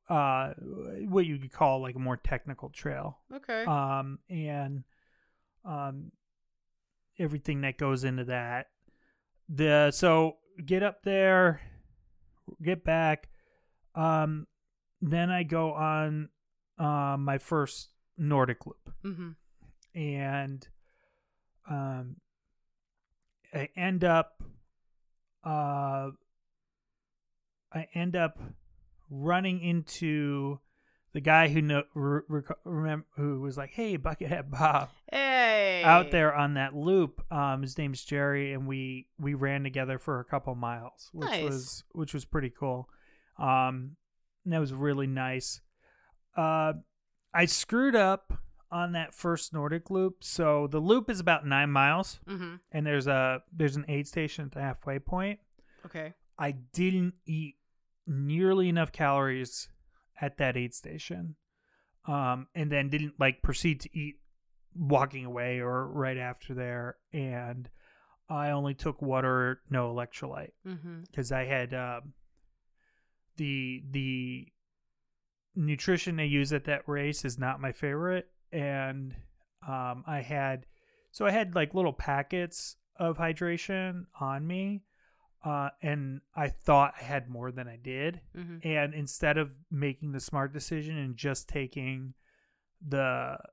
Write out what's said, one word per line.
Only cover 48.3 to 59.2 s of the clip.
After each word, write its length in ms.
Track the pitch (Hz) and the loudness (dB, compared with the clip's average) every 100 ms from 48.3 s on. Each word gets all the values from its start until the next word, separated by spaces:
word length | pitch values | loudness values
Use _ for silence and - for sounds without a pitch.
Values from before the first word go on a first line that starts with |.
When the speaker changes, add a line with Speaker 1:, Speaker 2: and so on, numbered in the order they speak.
| - - - - | -4 -6 -12 -8
Speaker 1:
on 200 | 175 175 | -4 -2
that 240 | 170 160 - | -4 -6 -4
first 360 | 175 170 - | -2 0 -2
Nordic 380 | 160 147 165 - | -4 -2 -4 -2
loop. 280 | 190 190 185 | 0 0 -2
So 440 | - - 160 147 147 | -8 0 4 4 2
the 120 | 151 | 2
loop 300 | 165 240 226 | 6 6 4
is 100 | 196 | 0
about 260 | 175 160 143 | 4 4 4
nine 240 | 139 143 | 2 4
miles, 480 | 139 139 165 190 - - | 6 6 4 -2 -8 -10
Speaker 2:
Mm-hmm. 260 | 190 175 180 _ | -8 -8 -12 _
Speaker 1:
and 140 | 156 151 | -4 0
there's 220 | 147 135 | 2 2
a, 340 | 135 131 127 - | 4 2 0 -4
there's 240 | 165 151 143 | 0 0 0
an 80 | 147 | -2
aid 200 | 143 143 | -4 -2
station 380 | 170 151 - 143 | -4 -4 -4 -10
at 60 | |
the 100 | 147 | -6
halfway 380 | 139 127 - 139 | -6 -6 -6 -6
point. 400 | - 180 196 208 _ _ _ _ 180 | -2 -2 -2 -6 _ _ _ _ -14
Speaker 2:
Okay. 260 | 165 156 - _ - | -12 -12 -14 _ -6
Speaker 1:
I 140 | 143 | -4
didn't 640 | 139 123 - 185 185 180 180 - | -4 -8 0 2 2 0 -2 -6
eat 300 | 156 151 - _ _ _ _ - | -6 -6 -12 _ _ _ _ -6
nearly 640 | 135 143 160 190 190 180 | -4 0 2 4 4 4
enough 220 | 170 156 | 2 0
calories 800 | - 147 139 | 0 2 4